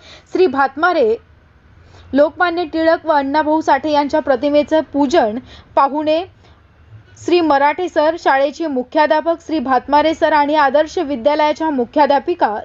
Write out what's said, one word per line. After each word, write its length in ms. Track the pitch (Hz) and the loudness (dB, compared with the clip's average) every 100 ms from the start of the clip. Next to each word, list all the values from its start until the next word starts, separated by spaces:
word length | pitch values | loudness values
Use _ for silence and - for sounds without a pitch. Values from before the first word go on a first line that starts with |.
| - - _ | -16 -20 _
श्री 140 | 359 370 | 0 0
भातमारे, 600 | 269 269 294 349 339 220 226 _ _ _ _ _ - - - - | 2 -2 0 0 2 0 -2 _ _ _ _ _ -20 -20 -20 -4
लोकमान्य 520 | 262 302 311 359 339 311 | 0 0 2 -2 -2 -4
टिळक 400 | 320 320 330 320 | -2 0 0 0
व 80 | |
अण्णाभाऊ 480 | 294 277 302 302 320 | 0 0 -2 0 0
साठे 300 | 311 277 311 | 0 0 0
यांच्या 280 | 294 294 311 | -2 0 -2
प्रतिमेचं 600 | 302 247 285 294 - 311 - | 0 0 2 0 2 0 0
पूजन 460 | 285 285 330 220 233 - - - 320 | -2 0 2 0 -4 -12 -20 -4 0
पाहुणे 480 | 277 294 311 320 370 _ _ - _ _ _ - - - | 0 0 -2 -2 -4 _ _ -20 _ _ _ -20 -20 -12
श्री 220 | - 349 | 0 0
मराठे 460 | 311 277 285 302 359 | 2 2 2 0 -4
सर, 260 | 330 302 330 | 0 0 0
शाळेचे 480 | 339 269 285 - 320 | 0 0 0 -2 -6
मुख्याध्यापक 760 | 254 247 311 302 311 311 339 | -4 -4 0 2 0 0 -4
श्री 180 | - 311 | -4 -6
भातमारे 540 | 254 254 247 294 311 | -2 -2 0 0 0
सर 200 | 311 311 | 0 0
आणि 220 | 302 285 302 | 2 0 2
आदर्श 420 | 277 285 311 370 | 2 2 0 -4
विद्यालयाच्या 680 | 277 262 254 302 302 302 320 | -4 -2 -2 0 0 -2 -4
मुख्याध्यापिका 880 | 269 233 302 277 277 - 349 254 214 | -4 -2 0 0 0 -4 -2 -2 -4